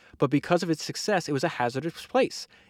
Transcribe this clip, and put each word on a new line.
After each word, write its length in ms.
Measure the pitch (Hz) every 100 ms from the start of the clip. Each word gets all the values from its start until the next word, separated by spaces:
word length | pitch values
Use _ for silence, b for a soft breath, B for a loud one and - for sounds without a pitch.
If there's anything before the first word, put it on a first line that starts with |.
| b b
But 140 | 143
because 320 | 143 - 175
of 80 | 180
its 140 | 160
success, 440 | - - - 190 151
it 40 |
was 100 | 139
a 60 | 170
hazardous 580 | - 120 131 165 - -
place. 400 | 254 254 - - b b